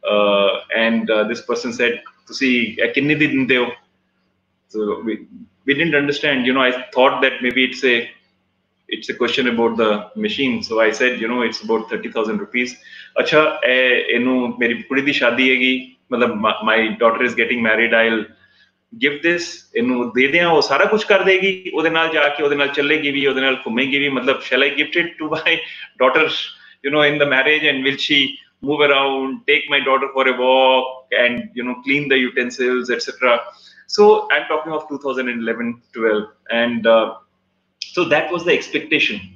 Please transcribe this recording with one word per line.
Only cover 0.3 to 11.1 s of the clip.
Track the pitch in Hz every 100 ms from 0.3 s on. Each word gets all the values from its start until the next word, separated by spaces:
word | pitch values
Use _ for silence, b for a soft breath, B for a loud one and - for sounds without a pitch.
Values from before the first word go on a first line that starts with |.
| 101 98 - - 110
and, | 113 113 110
uh, | 110 107
this | 113
person | - 117 127
said, | 117 120 117 - _ _
"To |
see, | - 131 123 113 -
uh, | 117
kinne | 127 143 151
di | 151
dinde | 135 127 127
ho?" | 120 - _ _ _ _ _ _ _ _ _
So | 107 107 95
we, | 113 104 - - - _ -
we |
didn't | 139 170 147
understand. | 143 143 151 135 123
You |
know, | 131
I | 127 123 -
thought | 131 131 -
that | 131 127
maybe | 123 123 127
it's | 123
a, | 131 120 117 - _ _ _ _ _ _ _
it's | 110 -
a |
question | 113 120 131 127
about | 117 113 110
the | 110 104 - -
machine. | 107 107 135 113
So | 107 113
I | 110
said, | 107 127